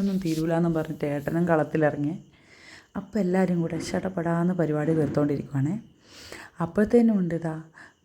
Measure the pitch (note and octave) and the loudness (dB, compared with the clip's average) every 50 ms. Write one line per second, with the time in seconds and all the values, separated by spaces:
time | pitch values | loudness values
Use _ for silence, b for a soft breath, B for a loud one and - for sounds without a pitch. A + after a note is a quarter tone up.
0 | G3 G3 F#3+ F#3 F#3+ E3 D#3+ D#3 D#3+ E3 E3 E3 E3+ E3+ E3 D#3+ D#3 D#3+ D3+ D3 | 0 0 -2 -2 -2 -2 -2 0 0 0 2 2 2 2 0 0 -2 -4 -6 -4
1 | - D3 C#3+ D3 C#3+ D3 D#3+ E3 F3 E3+ E3 D#3 D#3+ D#3+ - D#3+ D#3 D3 D3 D3 | -4 -4 -4 -4 -4 -2 0 0 2 2 2 2 2 0 0 2 2 2 2 0
2 | C#3+ D3 F3 G3+ - - B B B B B B B B B B B B _ G#3 | -4 -4 -4 -6 -12 -18 B B B B B B B B B B B B _ -12
3 | G3 - - A3 F#3+ F3+ F3+ F#3+ F#3+ F3 F3+ E3+ E3 E3 D#3 D#3+ - - - F#3 | -12 -6 -4 -2 0 2 2 2 2 2 2 0 0 -2 -2 -4 -6 -4 -4 -4
4 | F3 F#3+ - F3 D#3+ E3+ E3+ E3+ F3 F3+ F#3 F3 D#3+ D3+ D3+ D3+ D3+ D#3 D#3+ D#3+ | -4 -4 -4 -2 -2 0 0 2 2 2 2 2 0 0 2 0 2 2 2 2
5 | D3 C#3 - D3+ D3 D3 C#3+ C#3 - - - C3+ C3 D3 G3 A3 - - _ B | 2 0 2 0 2 2 0 -2 -4 -4 -2 -2 0 0 -2 -4 -8 -14 _ B
6 | B B B B B B B B B B B - E3+ E3+ - G#3 G#3+ G#3+ - A#3+ | B B B B B B B B B B B -8 -8 -4 0 0 0 4 4 4
7 | A#3 A3+ A3 G3 F3+ E3 E3+ D#3+ E3 E3 D#3+ D#3+ D#3 - B B B B B B | 6 6 4 2 0 0 -2 -4 -4 -6 -6 -8 -12 -16 B B B B B B